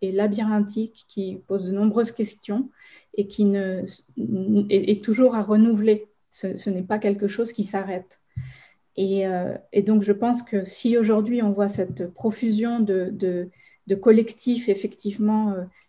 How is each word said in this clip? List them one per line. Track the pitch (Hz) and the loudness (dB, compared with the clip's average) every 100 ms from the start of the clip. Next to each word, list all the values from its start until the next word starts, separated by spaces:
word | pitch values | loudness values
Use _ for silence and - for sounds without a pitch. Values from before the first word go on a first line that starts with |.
est | 190 | -4
labyrinthique, | 190 208 202 214 214 202 214 226 - - | 0 0 0 0 0 0 -2 -6 -8 -12
qui | - 190 185 - | -8 -8 -10 -6
pose | 196 | -4
de | 185 | -2
nombreuses | 196 214 208 226 | 0 2 2 0
questions | - 214 - - 208 269 - - - _ - | -2 -6 -6 -6 -4 -4 -10 -20 -20 _ -6
et | 202 | -4
qui | - | 0
ne, | 202 196 190 185 185 - - - 226 202 196 208 202 | 2 2 -2 -6 -8 -12 -16 -8 -4 -4 0 2 2
est, | 190 - | 2 2
est | 208 | 0
toujours | - 214 254 | 0 4 4
à | 233 | 4
renouveler. | 208 214 226 214 220 208 - _ _ | 2 6 6 6 4 2 0 _ _
Ce, | - 190 190 | -10 -8 -6
ce | - | -6
n'est | 185 | -6
pas | 180 214 | -4 -2
quelque | 208 202 202 | 0 0 -2
chose | 202 233 | -2 -4
qui | - | -4
s'arrête. | 202 196 190 185 185 - _ - 131 - - _ _ - | -4 -4 -4 -8 -10 -20 _ -14 -14 -16 -20 _ _ -4
Et, | 196 196 190 | -2 0 0
euh, | 180 180 - - | -2 -4 -8 -2
et | - | 0
donc, | 202 214 | 4 4
je | 202 | 4
pense | 202 233 240 | 2 2 0
que | - 202 | -2 -4
si | 190 - 240 233 | -4 -4 0 2
aujourd'hui | 220 214 214 240 | 4 2 2 0
on | 214 | 0
voit | 202 202 | 0 0
cette | 202 180 - 175 | 0 -4 -4 -8
profusion | - 226 208 233 208 233 233 | -4 -4 -2 0 0 0 0
de, | 208 190 185 | 0 0 -2
de, | 196 185 180 180 - _ _ - | -4 -2 -2 -6 -12 _ _ -4
de | |
collectifs, | 196 226 220 226 - - 240 - | 2 6 6 4 -2 -2 -2 0
effectivement, | 196 - - 202 202 214 214 214 | -2 -4 -6 -8 -2 0 2 0
euh, | 190 180 - | -4 -8 -14